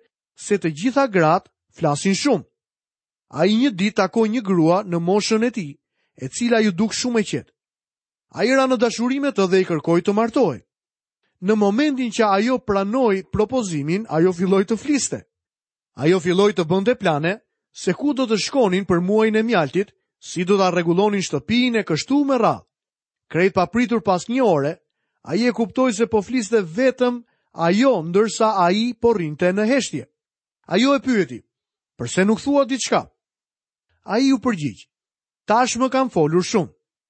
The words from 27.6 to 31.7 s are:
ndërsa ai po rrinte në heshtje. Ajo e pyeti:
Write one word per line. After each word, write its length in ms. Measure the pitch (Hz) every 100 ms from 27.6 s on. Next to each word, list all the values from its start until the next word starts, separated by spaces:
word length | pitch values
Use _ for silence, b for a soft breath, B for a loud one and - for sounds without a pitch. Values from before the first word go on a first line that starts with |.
| 170 202 269 208
ndërsa 500 | 165 185 220 - 220 196
ai 300 | 175 208 240 -
po 120 | 233
rrinte 400 | 214 156 151 180
në 140 | 196 214
heshtje. 400 | 269 - 139 - _ _ _ _ _ -
Ajo 280 | 185 269
e 60 | 277
pyeti: 440 | 254 220 156 113 - _ _